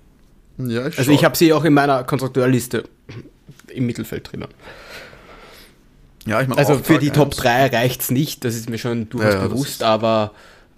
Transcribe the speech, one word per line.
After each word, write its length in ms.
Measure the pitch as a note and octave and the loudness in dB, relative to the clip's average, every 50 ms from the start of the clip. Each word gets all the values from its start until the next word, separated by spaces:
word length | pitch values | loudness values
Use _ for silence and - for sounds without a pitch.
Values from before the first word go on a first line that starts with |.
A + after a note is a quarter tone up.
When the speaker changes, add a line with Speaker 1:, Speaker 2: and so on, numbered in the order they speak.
| _ _ _ _ _ _ _ _ _ _ _ - | _ _ _ _ _ _ _ _ _ _ _ -10
Speaker 1:
Ja, 280 | C3 B2 A2+ A#2 B2+ D#3 | -8 -4 -4 -4 -4 -6
ich 100 | E3 - | -4 -2
Speaker 2:
Also 120 | C3 B2+ | 2 2
Speaker 1:
schau. 80 | D3 C#3 | 4 4
Speaker 2:
ich 60 | E3 | 4
hab 120 | D#3 C3 | 2 4
sie 160 | - F3 D#3+ | 4 4 4
auch 120 | D#3 D3+ D3 | 4 4 4
in 100 | E3+ D3 | 4 4
meiner 280 | C#3+ C#3 C#3+ C#3 B2+ B2+ | 4 4 4 2 0 0
Konstrukteurliste 800 | - D3+ C3+ C3 B2+ B2+ C3+ B2 C3 C3 A#2+ A#2 - - A2+ - - _ _ _ - G#2+ A2+ - - _ _ _ - - - - - | -2 -4 -4 -4 -2 0 0 2 2 2 2 0 -2 -6 -6 -6 -8 _ _ _ -20 -18 -18 -18 -20 _ _ _ -20 -20 -20 -20 -16
im 180 | - C3 C3 | -6 -6 -4
Mittelfeld 460 | A#2+ A#2+ - A2+ - - - - - | -4 -4 -6 -10 -10 -10 -12 -12 -12
drinnen. 160 | - - - - - _ - - - - - - - - - - - - - - - - - - - - - - _ _ _ _ _ _ - _ _ _ - | -14 -14 -14 -14 -16 _ -20 -20 -20 -20 -20 -20 -20 -20 -20 -20 -20 -20 -20 -20 -20 -20 -20 -20 -20 -20 -20 -20 _ _ _ _ _ _ -20 _ _ _ -8
Speaker 1:
Ja, 140 | G#2+ G#2 A2+ | -4 -2 -2
ich 80 | C3 B2+ | 0 0
mein, 100 | B2 - | 0 0
Speaker 2:
Also 140 | C#3+ B2+ D3 | 2 2 2
Speaker 1:
auf 100 | B2+ - | 0 4
Speaker 2:
für 80 | - D#3+ | 2 2
Speaker 1:
Tag 60 | C#3 | 2
Speaker 2:
die 80 | C#3 D3 | 2 2
Top 160 | - C#3+ D3 C#3+ | 2 2 2 2
Speaker 1:
eins. 80 | - | 0
Speaker 2:
drei 300 | - - B2 A#2 B2+ C3+ | -2 0 2 2 4 2
reicht's 440 | B2+ A2+ A2+ A#2+ B2+ B2+ - - - | 2 2 0 0 0 -2 -4 -4 -2
nicht, 340 | C3 B2+ D#3+ C#3+ - - - | 0 0 0 -2 -6 -6 -6
das 100 | A#2+ A2+ | -6 -6
ist 120 | A#2 A2 A#2 | -4 -6 -8
mir 80 | A2+ A2 | -8 -6
schon 300 | - B2 A#2+ A#2 A2 A2 | -4 -4 -4 -4 -6 -6
durchaus 240 | - A#2+ A2 G#2+ G2+ | -4 0 2 2 2
Speaker 1:
Ja, 40 | G2 | 2
ja, 40 | F#2+ | 0
das 80 | F#2 | -2
Speaker 2:
bewusst, 180 | G2 B2 C#3+ - | -2 -4 -6 -6
Speaker 1:
ist 120 | - - | -6 -2
Speaker 2:
aber, 500 | - A2+ A2 G#2+ A2+ A2+ A2+ A2 G#2+ G#2 - - - - - - _ _ _ | 0 0 2 2 2 0 2 0 0 -2 -6 -16 -20 -20 -20 -20 _ _ _